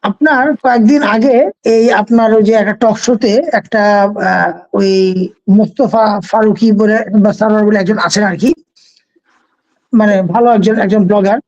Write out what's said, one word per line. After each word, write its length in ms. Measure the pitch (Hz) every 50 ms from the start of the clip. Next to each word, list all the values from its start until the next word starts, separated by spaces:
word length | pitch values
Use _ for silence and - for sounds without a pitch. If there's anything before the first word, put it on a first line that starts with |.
| -
আপনার 540 | 208 196 _ 294 311 294 254 254 294 294
কয়েকদিন 460 | - _ 262 247 240 220 214 285 294 294
আগে 480 | 202 208 226 220 277 254 233 285 381 - _ _
এই 280 | 226 226 226 226 233 220
আপনার 420 | 196 208 - 233 233 226 226 220
ওই 80 | 220 214
যে 100 | 202 226
একটা 200 | 220 202 196 202
টক 260 | 214 - 226 220 226
শোতে 440 | - - 247 214 233 269 202 240 320 330 -
একটা, 500 | 214 - - - 220 208 208 208 202 196
আহ, 560 | 202 208 202 190 185 185 180 180 175 170 - - _ -
ওই 560 | 202 196 196 190 190 190 185 185 185 185 185 - _ _ -
মোস্তফা 720 | 190 208 214 214 - _ 269 220 220 226 220 214 208 208 180
ফারুকী 480 | - - 220 220 220 202 - 226 226 214
বলে 320 | 202 220 214 214 220 220 - 190 214
বা 140 | 202 214 -
সারোয়ার 340 | - 214 220 214 214 214
বলে 120 | 208 214 208
একজন 200 | 190 175 214 214
আছেন 260 | - 196 - 208 208
আর 120 | 196 180
কি, 180 | 156 - 262 339 _ _ _ _ _ _ _ _ _ _ _ _ _ _ _ _ _ _ _ _ _ _ _ _ _ _ _ -
মানে 300 | 226 214 208 202 190 185
ভালো 280 | 170 175 233 240 240
একজন, 300 | 240 214 180 208 220 226
একজন 260 | - 196 190 214 202
ব্লগার 320 | 175 208 208 196 196 208 254 -